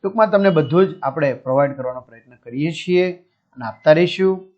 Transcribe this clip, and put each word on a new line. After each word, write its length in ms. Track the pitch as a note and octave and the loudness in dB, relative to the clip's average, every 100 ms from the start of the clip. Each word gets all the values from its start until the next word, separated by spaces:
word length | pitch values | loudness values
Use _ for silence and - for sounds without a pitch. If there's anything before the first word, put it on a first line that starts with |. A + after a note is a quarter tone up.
ટૂંકમાં 300 | G3 A3 G#3+ | -6 0 2
તમને 180 | G3+ G3 | 4 2
બધું 380 | E3 C#3 E3 F#3+ | 2 2 2 2
જ 80 | D#3 | 0
આપણે 300 | C3+ C#3 C#3 | -8 -2 -2
પ્રોવાઈડ 380 | A#2+ - C3 C#3+ | -4 -2 0 0
કરવાનો 300 | C3 B2+ B2+ | -2 -10 -10
પ્રયત્ન 320 | B2 A#2 A#2+ B2 | -16 -20 _ _
કરીએ 280 | - B2 D#3 | -14 -6 -6
છીએ 400 | D#3 - F3+ F3+ F3 | -6 -2 0 0 -6
અને 420 | _ _ _ - A#2 | _ _ _ -14 -14
આપતા 260 | A2 D#3 | -2 4
રહીશું. 560 | D#3 F3 F3 F#3+ F#3 - | 4 4 0 -2 -2 -8